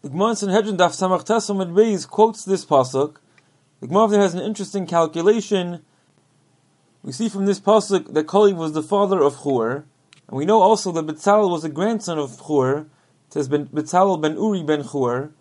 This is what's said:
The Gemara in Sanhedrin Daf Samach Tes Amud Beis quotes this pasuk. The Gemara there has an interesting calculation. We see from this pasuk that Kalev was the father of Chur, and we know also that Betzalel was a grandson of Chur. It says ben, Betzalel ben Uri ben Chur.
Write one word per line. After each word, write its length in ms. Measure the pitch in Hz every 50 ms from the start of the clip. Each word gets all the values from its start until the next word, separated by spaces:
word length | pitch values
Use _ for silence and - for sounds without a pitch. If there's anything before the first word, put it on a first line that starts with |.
The 80 | - 143
Gemara 220 | 131 170 202 226
in 40 | 226
Sanhedrin 400 | 208 208 196 185 220 208 214 202
Daf 160 | 170 180 170
Samach 320 | - - 190 185 190 175 185
Tes 260 | - 220 233 220 -
Amud 240 | 202 196 190 170 170
Beis 320 | 196 220 226 208 180 147
quotes 380 | - - - 214 226 214 - -
this 220 | 185 196 185 -
pasuk. 500 | _ 156 135 127 127 131 135 143 151 151 _ _ _ _ _ _ _ _ _ _ _ _ _
The 80 | -
Gemara 220 | 123 156 202 226 214
there 100 | 208 202
has 140 | 202 185 165
an 80 | 180
interesting 440 | 139 196 214 - 196 - - 202 180
calculation. 960 | 160 175 170 165 156 156 165 170 202 214 233 202 - 208 190 180 175 175 160 _ _ _ _ _ _ _ _ _ _ _ _ _ _ _ _ _ _ _ _ _ _ _ _
We 120 | - 139 127
see 160 | - 220 220
from 160 | - 196 196
this 140 | 202 196 196
pasuk 540 | _ 196 214 220 214 - 196 180 - - -
that 140 | 156 156
Kalev 280 | 156 - 202 214 202 196
was 180 | 170 165 160 151
the 100 | 156 156
father 380 | - 202 196 202 190 190 185
of 200 | 139 143 135 - -
Chur, 420 | 143 135 123 110 113 127 143 151 _ _ _ _ _ _ _ _
and 100 | - -
we 80 | 131 143
know 160 | 180 214 226
also 300 | 185 196 220 - - 190
that 160 | 160 165 160
Betzalel 420 | 156 156 151 - 202 202 214 208 185
was 140 | 175 160 156
a 60 | 160
grandson 500 | 139 139 190 220 226 214 220 180 165 156
of 180 | 143 131 131 - -
Chur. 340 | - 151 143 127 131 135 151 151 _ _ _ _ _ _ _ _
It 60 | _ -
says 140 | 151 143
ben, 200 | 131 143 147 143
Betzalel 540 | - - 151 151 - - 180 190 196 185 160
ben 140 | 151 151 156
Uri 280 | - 202 220 208 185 156
ben 200 | 143 156 147 139
Chur. 480 | - - 143 127 120 123 127 139 151 _ _